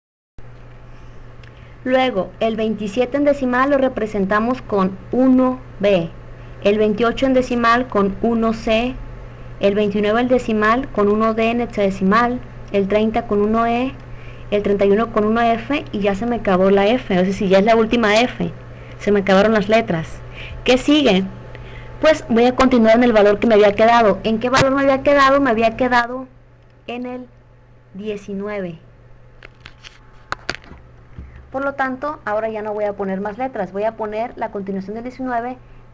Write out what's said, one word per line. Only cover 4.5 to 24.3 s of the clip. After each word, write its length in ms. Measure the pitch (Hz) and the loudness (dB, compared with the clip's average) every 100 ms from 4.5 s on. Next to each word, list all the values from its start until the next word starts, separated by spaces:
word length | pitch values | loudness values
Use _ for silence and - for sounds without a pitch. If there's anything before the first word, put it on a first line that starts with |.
| 254 | -4
con 380 | - 202 190 190 - | -2 0 0 -4 -4
uno 480 | 240 262 254 254 254 - - | 2 4 4 2 0 -8 -2
B, 320 | 202 190 147 - - - - - | 2 2 0 -8 -18 -18 -16 -4
el 140 | 202 214 | 0 2
veintiocho 480 | 214 208 233 226 269 | 2 2 0 2 2
en 80 | |
decimal 520 | 254 254 240 233 233 254 | 2 2 0 2 2 2
con 300 | 208 196 196 | 0 0 0
uno 320 | 226 226 226 | 0 0 0
C, 420 | 226 233 220 247 262 - - - - - - | -2 0 0 0 -6 -12 -14 -16 -16 -16 -2
el 160 | 202 202 | 0 2
veintinueve 440 | 208 202 208 220 | 0 0 2 2
en 60 | 247 | 2
decimal 640 | 254 240 214 214 240 277 | 2 0 0 2 2 0
con 200 | - 202 | 0 2
uno 240 | 214 220 | 2 2
D 140 | 220 226 | 2 0
en 120 | 240 | 0
hexadecimal, 800 | 233 - 196 196 190 220 240 247 - - - | -4 -2 -2 0 2 2 2 -2 -10 -16 -4
el 160 | 202 196 | -2 0
treinta 400 | 208 220 233 233 | 0 0 0 -2
con 120 | 208 | 0
uno 260 | 208 226 233 | 2 2 0
E, 260 | 233 262 - - - - - - | 0 -4 -8 -14 -16 -14 -16 -4
el 140 | 208 | -2
treinta 200 | 202 202 | 0 2
y 60 | 202 | 2
uno 220 | 202 226 | 2 2
con 120 | 220 | 0
uno 160 | 214 226 | 0 2
F 440 | 233 226 - 294 - | 2 0 -2 -6 -4
y 80 | 214 | -4
ya 160 | 202 196 | -2 -2
se 100 | 233 | -4
me 100 | 233 | -2
acabó 340 | 214 180 190 | 0 2 4
la 180 | 196 202 | 4 4
F, 260 | 247 - | 0 0
es 120 | 185 185 | 0 0
decir, 220 | 190 196 | 0 2
ya 100 | 190 | 4
es 60 | |
la 120 | 214 226 | 4 4
última 440 | 220 233 214 214 | 2 2 2 2
F, 300 | 247 - 170 - - - - - | 2 -2 -8 -8 -16 -18 -18 -6
se 140 | - | 0
me 80 | 202 | 2
acabaron 320 | 196 190 214 | 4 4 4
las 160 | 220 202 | 2 2
letras. 500 | 220 226 165 160 - - - - - | 2 2 -4 -6 -12 -16 -16 -14 -4
¿Qué 140 | - 254 | 0 2
sigue? 460 | 269 302 262 185 190 - - - - - - - | 4 2 4 2 0 -8 -16 -16 -16 -16 -16 0
Pues 240 | 311 302 - | 2 2 2
voy 160 | 226 | 2
a 100 | 240 | 4
continuar 420 | 254 254 247 220 226 | 4 4 4 6 6
en 80 | |
el 80 | 247 | 6
valor 260 | 214 202 208 | 6 4 4
que 80 | 233 | 4
me 80 | |
había 200 | 208 208 | 6 6
quedado. 440 | 202 220 240 214 190 | 6 4 6 4 2
¿En 160 | 214 | 0